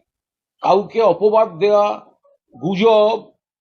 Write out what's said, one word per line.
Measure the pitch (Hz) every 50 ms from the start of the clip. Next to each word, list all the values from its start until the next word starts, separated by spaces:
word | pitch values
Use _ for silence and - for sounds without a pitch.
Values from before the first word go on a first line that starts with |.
| _ _ _ _ _ _ _ _ _ _ _ _ -
কাউকে | - 175 196 202 165 - 220 226
অপবাদ | 202 170 - 196 214 208 220 220 220 175 156
দেয়া, | 190 208 208 208 208 208 214 214 - _ _ _ _ _ _ _ _ _ -
গুজব, | - 120 170 196 175 214 226 220 214 208 214 226 214 - - _ _ _ _ _ _